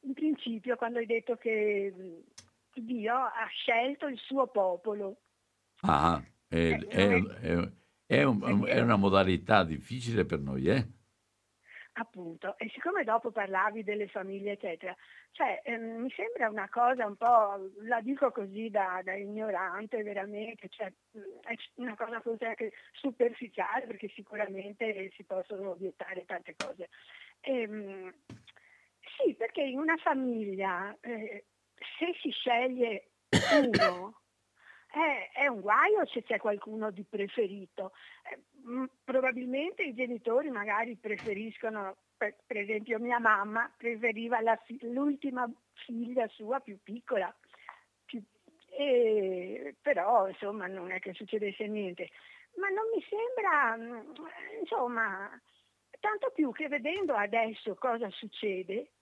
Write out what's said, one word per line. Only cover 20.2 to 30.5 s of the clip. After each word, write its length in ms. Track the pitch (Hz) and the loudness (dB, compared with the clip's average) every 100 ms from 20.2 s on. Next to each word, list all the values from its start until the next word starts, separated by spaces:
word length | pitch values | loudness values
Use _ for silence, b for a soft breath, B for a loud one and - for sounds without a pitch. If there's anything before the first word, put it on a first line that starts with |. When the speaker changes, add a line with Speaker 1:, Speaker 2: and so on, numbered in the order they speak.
| 196 208 220 220 - | -6 -8 -10 -12 -16
Speaker 1:
cioè, 220 | - 196 _ _ 220 | -10 -10 _ _ -18
mm, 40 | 196 - | -18 -16
è 120 | - 233 | -10 -8
c-, 160 | - - | -10 -10
una 200 | 247 214 | -10 -6
cosa 240 | 220 226 | -6 -4
forse 280 | 233 226 226 | -4 -4 -4
anche 260 | 220 220 B B | -4 -6 B B
superficiale, 960 | - 285 233 240 240 233 - 180 226 240 | -6 -6 2 2 2 -10 -4 -2 -2 -4
perché 220 | 214 208 | -8 -10
sicuramente 1000 | - 196 208 202 190 202 202 226 202 190 - | -10 -14 -4 -4 -4 -10 -6 -4 -4 -8 -12
si 80 | |
possono 480 | 202 190 180 202 196 | -8 -6 -6 -6 -6
obiettare 540 | 175 190 - 185 185 180 | -6 -8 -8 -10 -10 -8
tante 280 | 180 - 160 | -8 -8 -10
cose. 320 | - 180 175 B B B B B | -8 -8 -14 B B B B B
Ehm, 720 | - 262 220 214 202 190 185 302 _ 113 - - b b b _ - - | -4 -2 -2 -6 -10 -10 -12 -16 _ -20 -20 -20 b b b _ -20 2
sì, 160 | 508 254 | 2 2
perché 260 | 453 - | -4 -2
in 180 | 277 254 | -2 0
una 180 | 311 330 | 0 2
famiglia, 1000 | 330 277 262 233 208 | 2 2 0 -2 -2